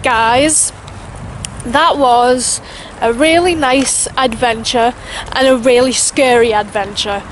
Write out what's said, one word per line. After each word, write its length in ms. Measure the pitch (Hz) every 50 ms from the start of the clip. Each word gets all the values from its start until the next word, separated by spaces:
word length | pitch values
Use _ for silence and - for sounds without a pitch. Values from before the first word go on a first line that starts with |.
Guys, 680 | - 262 240 226 226 226 240 254 285 311 311 - - - - - - - - - - - - - - - - - - - - - -
that 320 | 247 233 285 320 339 294
was 640 | 294 277 247 240 240 240 247 254 254 240 - - - - - - - - - - -
a 120 | - 226 233
really 420 | 233 294 320 320 339 349 370 349
nice 520 | 311 294 254 254 277 262 - - - - - -
adventure 760 | - 262 254 226 220 254 240 226 226 226 - - 240 226 240 233 - - - - - - - -
and 140 | - 269
a 100 | 262 262
really 340 | 247 226 262 247 247 254 262
scary 640 | 240 - - - - - 277 254 240 240 226 220 214
adventure. 720 | 208 214 208 - 214 196 196 202 - - 214 202 202 202 -